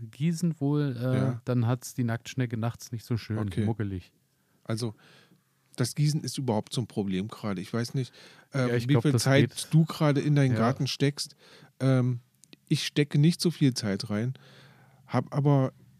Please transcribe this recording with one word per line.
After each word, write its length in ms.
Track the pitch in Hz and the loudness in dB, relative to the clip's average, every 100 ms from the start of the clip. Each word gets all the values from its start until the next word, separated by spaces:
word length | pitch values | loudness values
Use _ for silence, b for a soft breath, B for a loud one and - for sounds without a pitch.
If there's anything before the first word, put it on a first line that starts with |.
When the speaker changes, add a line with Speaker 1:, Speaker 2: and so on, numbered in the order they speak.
| 113 | -16
Speaker 1:
gießen 480 | - 165 165 175 151 | -4 -4 -2 -2 -2
wohl, 340 | 139 147 143 117 | -2 0 -2 -2
äh, 200 | 127 131 | -2 0
Speaker 2:
Ja. 240 | 131 117 | 0 -2
Speaker 1:
dann 220 | - 123 113 | -2 0 0
hat's 280 | 127 - | -2 -4
die 100 | - | -6
Nacktschnecke 520 | 117 113 - - 120 113 | -4 -4 -6 -4 -4 -4
nachts 360 | 117 - - | -6 -6 -12
nicht 120 | 117 | -12
so 120 | - 117 | -6 -6
schön 220 | - 110 | -4 -4
Speaker 2:
Okay. 260 | 104 87 | -4 -2
Speaker 1:
muckelig. 480 | 107 110 101 95 - _ _ _ _ _ | -2 -2 -6 -8 -12 _ _ _ _ _
Speaker 2:
Also 320 | - 110 117 - b b b _ _ _ _ - | -8 -6 -6 -8 b b b _ _ _ _ -4
das 180 | 123 | -2
Gießen 280 | - 147 147 | 0 0 0
ist 140 | 123 - | -4 -4
überhaupt 380 | 127 104 - | -2 -2 -2
so 80 | - | -6
ein 40 | 110 | -4
Problem 420 | 117 98 92 110 | -4 -2 -2 -4
gerade. 320 | - 110 92 | -8 -8 -6
Ich 100 | 95 | -6
weiß 220 | 113 117 | -6 -4
nicht, 180 | 139 120 B B B B | -4 -6 B B B B
ähm, 160 | 139 123 | -4 0
Speaker 1:
Ja, 60 | |
ich 100 | 120 | 0
Speaker 2:
wie 80 | 123 | 2
Speaker 1:
glaub, 100 | 143 | 2
Speaker 2:
viel 100 | 151 | 4
Speaker 1:
das 100 | 123 | 4
Speaker 2:
Zeit 280 | 131 135 117 | 6 6 4
Speaker 1:
geht. 180 | - - | 0 2
Speaker 2:
du 140 | 156 160 | 2 2
gerade 340 | - 151 139 | 2 2 2
in 140 | 151 | 2
deinen 180 | 143 135 | 4 4
Speaker 1:
Ja. 60 | 107 | 4
Speaker 2:
Garten 280 | 113 139 135 | 2 0 -4
steckst. 500 | - 143 143 - _ B B B - | 0 -2 -2 -8 _ B B B -2
Ähm, 420 | 131 131 127 120 - _ _ - - | 2 2 2 -2 -8 _ _ -20 -4
ich 160 | 151 - | -2 0
stecke 320 | - 147 147 | -2 0 4
nicht 220 | 156 - | 4 4
so 100 | 180 | -2
viel 220 | - 139 | 2 2
Zeit 380 | 120 107 98 98 | 2 -2 -4 -4
rein, 240 | 104 123 - B B B B B B - | -4 -4 -6 B B B B B B -4
hab 280 | 120 - | -2 -2
aber, 380 | 147 143 139 131 - _ | 0 2 4 2 -4 _